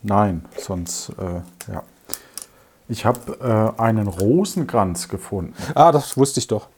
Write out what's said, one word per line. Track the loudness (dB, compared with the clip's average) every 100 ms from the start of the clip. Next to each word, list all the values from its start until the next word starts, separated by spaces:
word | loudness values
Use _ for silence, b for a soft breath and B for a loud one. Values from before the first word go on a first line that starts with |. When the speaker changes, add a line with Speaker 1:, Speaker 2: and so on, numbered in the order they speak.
Speaker 1:
Nein, | 2 2 2 0 -8 -14
sonst, | -8 -6 -6 -10 -10 -10
äh, | -8 -8 -10 _ -12
ja. | -12 -12 _ B B B B B B B B _
Ich | -2 0
hab, | 0 -4 -6
äh, | 0 2 2 2
einen | 0 2 0
Rosenkranz | 0 4 4 2 -2 -2 0 0 -2 -6
gefunden. | -10 -6 -6 -6 B B 6
Speaker 2:
Ah, | 6
das | 6 0 2
wusste | 2 2
ich | -2
doch. | -4 -6